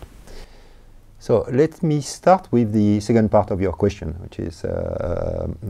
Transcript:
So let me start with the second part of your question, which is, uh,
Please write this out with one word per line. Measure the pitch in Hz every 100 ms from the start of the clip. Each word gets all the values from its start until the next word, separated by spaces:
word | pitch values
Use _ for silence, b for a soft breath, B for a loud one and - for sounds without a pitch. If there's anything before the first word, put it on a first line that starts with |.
| - - - b b b b b b b - -
So | - 117 -
let | 127 156 -
me | 170 147
start | 139 - - 190 -
with | 120 113
the | 107 104 104
second | 104 117 110
part | 107 95
of | 98
your | 95
question, | 82 104 - 82 82
which | 87 -
is, | 92 -
uh, | - 50 50 50 - 85 82 85 85 82 107